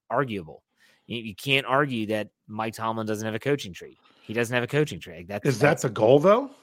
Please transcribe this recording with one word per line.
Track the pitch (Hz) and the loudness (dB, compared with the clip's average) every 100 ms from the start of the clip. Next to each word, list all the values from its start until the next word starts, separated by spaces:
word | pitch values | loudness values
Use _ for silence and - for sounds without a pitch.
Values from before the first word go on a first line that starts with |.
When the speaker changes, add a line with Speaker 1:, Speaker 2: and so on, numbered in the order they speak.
| - | -4
Speaker 1:
arguable. | 120 139 101 78 - _ _ _ _ - | -2 -2 -4 -8 -16 _ _ _ _ -12
You, | 117 | -10
you | 113 | -10
can't | 98 139 139 | -8 0 0
argue | 113 135 147 120 107 | 2 2 2 -2 -2
that | 107 104 _ - | -2 -4 _ -14
Mike | 107 113 | -8 -6
Tomlin | 113 113 113 110 | -4 -6 -4 -4
doesn't | 107 | -4
have | 110 | -4
a | 110 | -4
coaching | 135 143 101 | -2 -4 -6
tree. | 85 - - _ _ | -14 -18 -20 _ _
He | - | -8
doesn't | 110 117 | -4 -2
have | 123 | -2
a | 120 | -2
coaching | 143 151 85 | -2 -2 -4
tree. | 82 82 | -14 -16
Like, | 87 | -10
that's, | 104 147 | -4 -2
Speaker 2:
Is | 110 | 2
that | 143 | 4
Speaker 1:
that's | - | 4
Speaker 2:
the | 135 | -2
goal, | 107 110 143 | 2 6 8
though? | 175 226 277 - | 8 4 2 -10